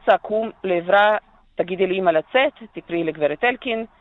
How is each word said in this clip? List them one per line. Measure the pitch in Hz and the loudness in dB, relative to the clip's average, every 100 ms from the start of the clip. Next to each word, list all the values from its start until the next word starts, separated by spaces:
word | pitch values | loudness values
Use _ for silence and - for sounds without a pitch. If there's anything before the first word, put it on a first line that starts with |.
| - | 2
צעקו | 185 - 214 226 - | 2 0 -4 -4 -6
לעברה, | 190 175 175 202 208 214 - _ _ | -2 -2 2 4 4 2 -4 _ _
"תגידי | - 180 185 185 | -6 -4 -2 -2
לאמא | 190 185 | 0 2
לצאת, | 156 - 254 277 - 220 | 0 0 0 0 -2 -16
תקראי | - - 170 | -18 -8 -4
לגברת | 165 156 147 151 | -4 -2 -2 0
אלקין, | 240 262 262 226 226 _ | -2 -2 -6 -6 -8 _